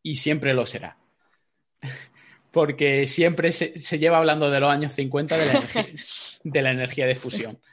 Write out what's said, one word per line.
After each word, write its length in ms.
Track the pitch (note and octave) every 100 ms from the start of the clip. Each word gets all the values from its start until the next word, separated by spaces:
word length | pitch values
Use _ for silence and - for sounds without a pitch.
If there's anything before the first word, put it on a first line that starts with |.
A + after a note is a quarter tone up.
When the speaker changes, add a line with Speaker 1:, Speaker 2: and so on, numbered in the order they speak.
Speaker 1:
y 140 | D#3 C3+
siempre 360 | D3+ D3+ C3+
lo 140 | B2+ A2
será. 320 | - E2 - _ _ _ _ _ _ _ _
<laughs> 720 | - - - _ - _ _
Porque 560 | E3 D3 C#3 D3 C#3 C3+
siempre 460 | - E3+ E3+ E3
se, 260 | - E3+ E3
se 200 | - D#3+
lleva 180 | D#3+ E3
hablando 320 | D#3+ D#3 C#3+
de 80 | C#3
los 120 | C#3
años 220 | C#3+ D3
cincuenta 440 | - C3+ D#3 D3+ D#3+
de 80 | D3
la 60 |
energía, 340 | C4+ B3+ A#3 F#3+ D3+ - -
Speaker 2:
<laughs> 280 | - -
Speaker 1:
de 180 | D#3 C#3+
la 80 | C3
energía 340 | B2+ B2+ - B2+
de 80 |
fusión. 440 | B2+ B2+ G#2 A2+ - _